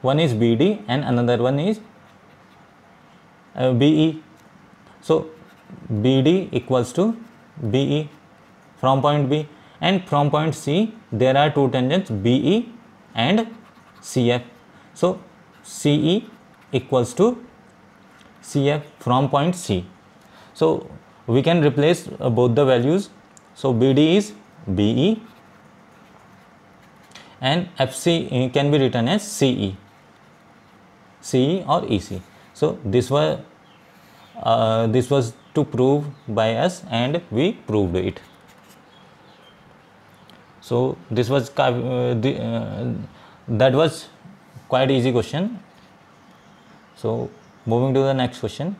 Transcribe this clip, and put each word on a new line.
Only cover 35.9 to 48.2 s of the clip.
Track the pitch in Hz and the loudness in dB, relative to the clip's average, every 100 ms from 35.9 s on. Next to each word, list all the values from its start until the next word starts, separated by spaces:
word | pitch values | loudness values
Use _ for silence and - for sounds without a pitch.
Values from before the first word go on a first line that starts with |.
| 143 147 - - | 2 -2 -14 -6
by | 110 110 113 | -2 0 0
us, | 170 180 - | -2 -4 -6
and | 117 123 170 - | -4 -2 -4 -4
we | 107 170 | -2 -2
proved | 233 - 107 95 90 | -2 -2 0 0 -2
it. | 92 - - - - - - - - - - - - - - - - - _ - - - - - - - | -4 -8 -18 -20 -20 -20 -20 -20 -20 -20 -20 -20 -20 -20 -20 -20 -20 -20 _ -20 -20 -20 -20 -20 -20 -20
So | - 120 131 - - | -4 -2 -2 -4 -6
this | 120 113 | -2 0
was, | 139 120 - | 0 -2 -2
uh, | 131 120 123 123 123 117 | 0 0 -4 -2 -2 -2
the, | 127 127 | -2 -4
uh, | 113 117 107 101 123 110 104 - - - - | -6 -6 -8 -8 -8 -8 -12 -18 -20 -20 -6
that | 113 131 | 0 2
was | 131 160 - - - - - - - - | 2 0 -2 -18 -20 -20 -20 -20 -20 -4
quite | 127 135 | 0 2
easy | 135 123 | 2 2
question. | 120 - 143 202 233 - - - - - - - - - - - - - - | 0 -2 -4 -6 -8 -18 -20 -20 -20 -20 -20 -20 -20 -20 -20 -20 -20 -20 -8
So | 110 117 120 - - - - | -6 -4 -6 -12 -20 -12 -2
moving | 117 135 | 0 2
to | 131 | 2
the | 135 | 2
next | 135 | 0